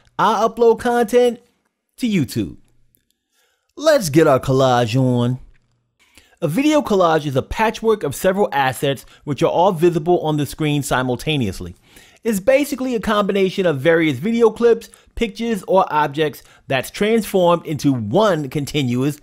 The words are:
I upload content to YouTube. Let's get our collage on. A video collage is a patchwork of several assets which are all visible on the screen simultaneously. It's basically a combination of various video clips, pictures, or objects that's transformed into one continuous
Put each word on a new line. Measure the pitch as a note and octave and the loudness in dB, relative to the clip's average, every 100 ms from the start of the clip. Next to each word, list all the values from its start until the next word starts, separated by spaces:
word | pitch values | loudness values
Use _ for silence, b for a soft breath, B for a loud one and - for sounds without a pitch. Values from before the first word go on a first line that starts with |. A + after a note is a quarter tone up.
| _ - | _ -2
I | F#3 G#3 A3+ | 0 2 -2
upload | A3+ A#3 A3+ | 2 2 2
content | B3 A#3+ A#3 B3 B3 A3+ _ _ _ _ _ - | 0 0 2 2 2 -2 _ _ _ _ _ -6
to | A#3+ | -2
YouTube. | F#3+ B2 A#2+ E2+ - _ _ _ _ _ _ _ _ _ _ _ - | 0 0 -4 -6 -10 _ _ _ _ _ _ _ _ _ _ _ -2
Let's | D4+ C#4+ E3+ | 2 2 2
get | D3 D#3 | 4 4
our | B2+ | 2
collage | - C3 C3 B2 A#2+ B2+ | 2 2 2 2 0 0
on. | B2+ B2 A#2+ B2+ - _ _ _ _ _ b b b b | 0 0 -2 -4 -10 _ _ _ _ _ b b b b
A | D#3+ | -4
video | F#3 D4 D4+ | 0 2 2
collage | - G3+ E3+ D#3+ D3 | 2 2 2 2 0
is | C3 | -4
a | |
patchwork | - - A3 G#3+ A3 G#3+ | -4 -2 -2 0 -2 -2
of | D3 | -4
several | - F#3 G3 G3 | -2 -2 0 0
assets | C#3 C3 - C#3 C3+ - b | 0 -2 -2 -4 -4 -10 b
which | - C3+ | -8 -2
are | E3 | 0
all | D#3+ F#3+ | 2 2
visible | E3 F3 E3 D#3+ F3 | 2 2 2 0 0
on | D#3 D3+ | 0 -2
the | C#3+ | -4
screen | - D#3 D3 | -4 -2 -2
simultaneously. | C3+ B2+ B2+ B2 D#3+ D3 G#2+ F2 F2+ - b b b b | -2 -2 -2 -4 -4 -2 -4 -6 -14 -16 b b b b
It's | A3+ G3+ | -4 -2
basically | G3+ C4+ C#4+ B3+ C4 | 2 2 0 -4 -4
a | A3+ | -4
combination | G#3+ G#3 G3+ G3 F#3+ G3 F3+ | -2 0 0 0 0 0 -2
of | C#3 | 2
various | D#3 E3 D#3+ B2 | 2 4 2 -2
video | F#3+ A#3 A3+ | -2 2 2
clips, | A3 A#3 A3 - b b - | 4 2 2 -2 b b -6
pictures, | A3+ G#3 A#3 G#3 - | -6 -4 -4 -4 0
or | F#3+ - | 0 2
objects | D3+ D3 C#3 D3+ - b b - | 0 -2 -2 -4 -6 b b -4
that's | C3+ - | -4 -4
transformed | - G#3 A#3 - G3 F3 E3+ D#3 | -4 0 0 0 2 2 2 -2
into | D3 D3 | -2 0
one | B2+ G#2 D#3+ A3 D#3 C3+ | 0 0 2 2 0 -4
continuous | D#3 C#3 D#3+ B2+ B2 C#3+ C#3+ | -6 -4 -2 0 0 -2 -4